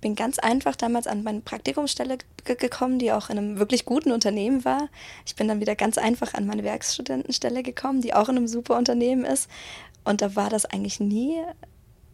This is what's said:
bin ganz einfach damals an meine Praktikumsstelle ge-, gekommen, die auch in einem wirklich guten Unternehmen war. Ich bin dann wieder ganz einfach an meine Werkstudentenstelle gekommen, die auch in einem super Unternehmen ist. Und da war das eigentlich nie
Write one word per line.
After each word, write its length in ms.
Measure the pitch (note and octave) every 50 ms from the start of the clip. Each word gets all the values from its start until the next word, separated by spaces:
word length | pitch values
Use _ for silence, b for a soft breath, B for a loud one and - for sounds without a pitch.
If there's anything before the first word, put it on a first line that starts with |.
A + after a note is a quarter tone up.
bin 140 | - G#3+ G#3
ganz 220 | G#3 A3 B3+ - -
einfach 360 | - A3+ A#3+ C4+ - - C4
damals 320 | - A#3+ A#3 A#3+ A#3+ A#3
an 160 | - G#3+ G#3 G#3+
meine 160 | A3 G#3+ G#3+
Praktikumsstelle 760 | - - - G#3+ - C4 C#4 D4+ D4 C#4 - - B3+ C4 C4 B3+ - - - - -
ge-, 120 | - B3
gekommen, 440 | B3 C4 B3 - - B3+ B3+ B3+ B3
die 120 | B3 A3+ G#3+
auch 160 | G#3+ - -
in 80 | G#3+
einem 220 | G#3 G#3 G#3 G#3 G3
wirklich 260 | G#3 G#3 B3+ A#3 -
guten 260 | - A#3+ D4+ - C#4
Unternehmen 540 | A#3 A3+ - G#3 G#3 G#3 G3 A#3 C4+ C4 -
war. 240 | B3+ B3+ C#4 D4 C#4+ B B B B B B B
Ich 100 | - -
bin 120 | - G#3+
dann 140 | G#3+ G#3+ G#3
wieder 140 | G#3 G#3 G#3
ganz 220 | - G3+ A3 -
einfach 360 | - A3+ A3 A#3+ - A#3+ - -
an 120 | - G3+
meine 180 | G3+ G#3+ G#3+ G3+
Werkstudentenstelle 1000 | G#3+ G#3+ - - - - - B3 - C4 C4 - - B3+ - - B3 A#3+ B3+ B3+
gekommen, 380 | B3+ A#3+ - - C4+ C4+ C4
die 120 | A#3+ A3+ -
auch 140 | G#3 G#3+
in 80 | B3+ C4
einem 100 | B3+ A#3+
super 280 | A3+ A3+ A#3+ A#3+ - A#3+
Unternehmen 460 | A#3+ B3 B3+ A#3+ A#3+ A#3+ B3 C4 B3+ B3
ist. 260 | - C4+ C4+ - B B B B B B B B B B B -
Und 180 | G#3 G#3 G#3
da 140 | G#3 G3 G3
war 140 | G3+ G3+ G#3
das 160 | A3 G#3 -
eigentlich 340 | - - G3 G3+ G3+ - -
nie 380 | G#3 G3+ G#3 A3 B3 C#4+ E4 E4 D#4+ F4 D#4+ - - - - - - - - _ - -